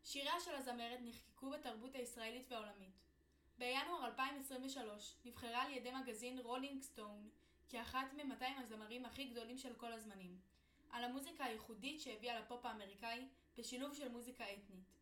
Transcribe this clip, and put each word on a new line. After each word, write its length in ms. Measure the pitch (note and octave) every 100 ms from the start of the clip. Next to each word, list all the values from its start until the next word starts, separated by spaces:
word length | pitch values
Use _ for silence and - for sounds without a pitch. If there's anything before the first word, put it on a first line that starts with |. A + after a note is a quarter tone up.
שיריה 360 | - C#4+ C#4+ F4
של 100 | F4
הזמרת 440 | C#4+ B3+ A#3+ A#3 B3
נחקקו 480 | A#3 A#3 - - C4+
בתרבות 440 | D4 C4 A3 B3+
הישראלית 580 | B3+ A#3+ A#3+ A3+ B3 C4
והעולמית. 420 | A#3 G#3 G3+ F#3+ - - - - - - -
בינואר 480 | B3 C4 D#4 F4 B3
אלפיים 340 | - C4+ C#4+
עשרים 240 | C4+ B3+
ושלוש 520 | C4 C4+ A3 G#3 - -
נבחרה 380 | A#3+ A3+ A#3+ A#3+
על 100 | C#4+
ידי 180 | C4+ A#3+
מגזין 480 | C4 B3+ G#3+ B3 B3+
רולינג 440 | A3+ B3 C#4 C4+
סטון 460 | - - G#3 G#3 G#3+ - - - -
כאחת 380 | A#3+ A#3 C4 C4+ C#4+
ממאתיים 420 | C#4+ A#3 B3+ C4+
הזמרים 460 | A#3 A3 G#3+ B3
הכי 200 | A#3+ A#3
גדולים 340 | C4+ A#3 A3+ B3+
של 140 | C4 A3+
כל 160 | A#3
הזמנים, 440 | A3+ G#3+ G3 F#3 F3+ - - - - -
על 140 | A#3+
המוזיקה 400 | B3 C4+ C#4 -
הייחודית 560 | C4 A3 - G#3 C4 D4+
שהביאה 400 | C4 G#3+ A#3+ A#3
לפופ 260 | A3 A#3+ A#3+
האמריקאי 640 | A3 G3 G3 A#3 A#3+ C4 - - -
בשילוב 360 | A#3 B3+ C#4+
של 140 | D4 C4
מוזיקה 360 | A#3 A#3+ B3+
אתנית. 400 | G#3+ G3+ G3+ F#3 F#3 -